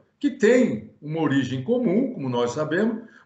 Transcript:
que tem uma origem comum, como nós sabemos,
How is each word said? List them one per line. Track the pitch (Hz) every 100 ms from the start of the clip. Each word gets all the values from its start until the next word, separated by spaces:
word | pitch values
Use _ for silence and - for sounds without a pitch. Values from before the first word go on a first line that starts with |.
| _ _
que | 285
tem | - 208 254 208 120 - _
uma | 147 160
origem | 147 139 123 131
comum, | 131 247 220 202 269
como | - 131
nós | 120 120
sabemos, | 151 151 170 226 220 - -